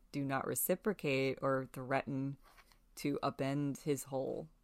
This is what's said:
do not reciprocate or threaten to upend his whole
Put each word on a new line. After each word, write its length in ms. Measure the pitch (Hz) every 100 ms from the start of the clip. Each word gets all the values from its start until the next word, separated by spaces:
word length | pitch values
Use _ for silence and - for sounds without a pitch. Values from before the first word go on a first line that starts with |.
| -
do 140 | 143 135
not 200 | 135 -
reciprocate 920 | 127 - 185 220 185 147 135 135 131
or 280 | 139 131 131
threaten 640 | 135 127 135 - 135 139 139 - - - _ _ -
to 200 | 147 -
upend 580 | 135 - 135 143 143 127
his 200 | 156 135 135
whole 440 | 135 135 - 160 _